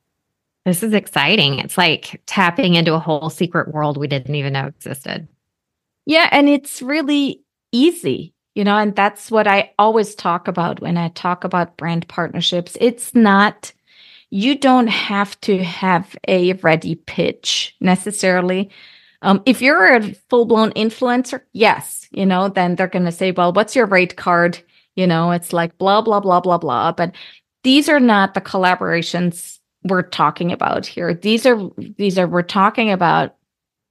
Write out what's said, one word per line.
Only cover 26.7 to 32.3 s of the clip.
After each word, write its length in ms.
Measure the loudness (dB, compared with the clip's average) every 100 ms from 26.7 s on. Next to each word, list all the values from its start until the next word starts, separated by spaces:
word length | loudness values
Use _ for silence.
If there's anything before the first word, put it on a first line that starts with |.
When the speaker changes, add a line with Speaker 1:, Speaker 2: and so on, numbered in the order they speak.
| -2 -2
Speaker 2:
But 200 | -2 -6 -8 -20 -20 _ _
these 240 | 2 2 4
are 120 | 4
not 340 | 4 4 2
the 60 | -2
collaborations 1160 | -6 0 0 0 -2 -2 -2 -4 -4 -4 -12 -20 _ _
we're 180 | -2 -2
talking 480 | -2 0 0 0 -4
about 360 | -2 -2 -4 -6
here. 280 | -8 -6
These 320 | -4 0 2 2
are, 240 | 2 -2 -12
these 420 | -14 -4 -2 0
are, 80 |
we're 160 | 0